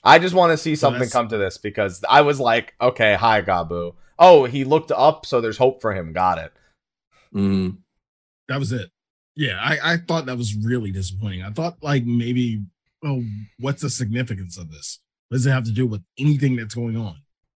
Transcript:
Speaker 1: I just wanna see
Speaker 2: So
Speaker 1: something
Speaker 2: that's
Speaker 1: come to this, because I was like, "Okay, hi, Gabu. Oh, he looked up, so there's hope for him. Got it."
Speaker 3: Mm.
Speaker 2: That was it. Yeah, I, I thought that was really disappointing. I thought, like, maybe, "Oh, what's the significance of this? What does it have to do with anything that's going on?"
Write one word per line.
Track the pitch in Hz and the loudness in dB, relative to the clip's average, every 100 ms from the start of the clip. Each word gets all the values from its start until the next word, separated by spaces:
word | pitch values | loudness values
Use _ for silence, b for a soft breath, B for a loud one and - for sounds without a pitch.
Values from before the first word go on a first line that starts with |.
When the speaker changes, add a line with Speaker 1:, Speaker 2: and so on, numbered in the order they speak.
Speaker 1:
I | - 160 | 8 6
just | 180 185 | 6 4
wanna | 175 156 | 4 2
see | 160 151 | -2 0
Speaker 2:
So | |
Speaker 1:
something | 143 123 | 0 0
Speaker 2:
that's | 123 | -2
Speaker 1:
come | 123 113 | -2 -2
to | 110 | -2
this, | 95 - | -4 -4
because | 107 98 98 90 - | -8 -4 -4 -4 4
I | 135 | 6
was | 147 139 | 6 2
like, | 120 117 - _ | 2 0 -2 _
"Okay, | 123 - 110 | 0 2 2
hi, | 98 113 110 | 4 2 2
Gabu. | 92 90 80 87 87 - - - | 0 -2 -2 -6 -8 -12 -20 6
Oh, | 180 165 | 10 10
he | 127 139 | 6 -2
looked | 131 156 - | 0 0 0
up, | 143 139 151 - | 4 4 2 -2
so | 127 | -2
there's | 113 104 | -2 2
hope | 131 131 | 0 2
for | 113 | -6
him. | 95 82 | -4 -6
Got | 82 92 82 | -2 0 0
it." | 80 _ _ _ _ _ _ _ _ | -6 _ _ _ _ _ _ _ _
Speaker 3:
Mm. | 101 98 98 92 95 _ _ _ _ _ _ - | -4 0 0 -4 -8 _ _ _ _ _ _ -8
Speaker 2:
That | 135 | -6
was | 123 | -4
it. | 120 92 _ _ _ _ | -6 -10 _ _ _ _
Yeah, | 156 135 92 | -6 -6 -4
I, | 120 156 160 | -4 -2 -2
I | 170 | -2
thought | 170 165 131 | -2 -6 -4
that | 123 | -6
was | 113 | -6
really | 104 110 123 104 | -4 -2 -4 -4
disappointing. | 95 92 95 107 92 | -8 -8 -8 -8 -8
I | 95 | -10
thought, | 110 170 170 | -8 -8 -8
like, | 151 139 | -2 -2
maybe, | 120 120 117 123 120 107 98 _ _ _ | 0 -2 -2 -2 -2 -4 -10 _ _ _
"Oh, | 151 135 117 104 104 _ | -6 -6 -6 -10 -14 _
what's | 131 135 | -8 -6
the | 139 | -6
significance | - 117 120 120 101 90 87 | -6 -6 -4 -6 -8 -12 -14
of | 82 | -18
this? | 76 - - _ _ _ | -16 -16 -16 _ _ _
What | 127 | -2
does | 127 | 0
it | |
have | 131 | 0
to | 113 | -2
do | 110 127 | -2 -2
with | 104 - - | -4 -12 -4
anything | 143 143 139 123 | 0 0 0 -2
that's | 110 | -6
going | 120 117 113 | -8 -6 -6
on?" | 107 78 _ _ _ | -8 -12 _ _ _